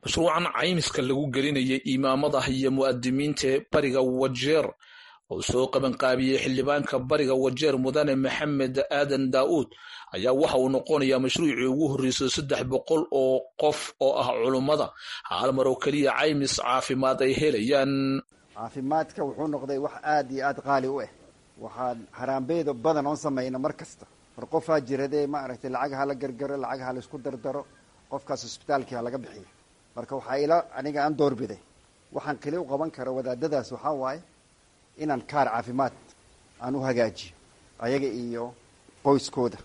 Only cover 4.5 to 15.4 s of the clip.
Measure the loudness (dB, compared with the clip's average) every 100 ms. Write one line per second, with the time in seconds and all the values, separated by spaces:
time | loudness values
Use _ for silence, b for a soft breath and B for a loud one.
4.5 | 2 2 -6 B B B B _ -6 0
5.5 | 2 2 2 0 0 2 2 4 2 2
6.5 | 0 2 0 0 -2 2 2 4 4 2
7.5 | 2 2 2 2 2 2 2 0 0 -2
8.5 | 0 0 0 0 0 2 2 2 4 4
9.5 | 2 0 B B B B -2 2 4 4
10.5 | 4 4 2 2 2 4 4 2 2 2
11.5 | 2 2 2 2 2 0 2 0 0 -2
12.5 | -2 0 -2 2 0 2 2 4 2 0
13.5 | _ 0 2 -6 0 2 4 0 2 2
14.5 | 2 2 2 0 B B B -6 0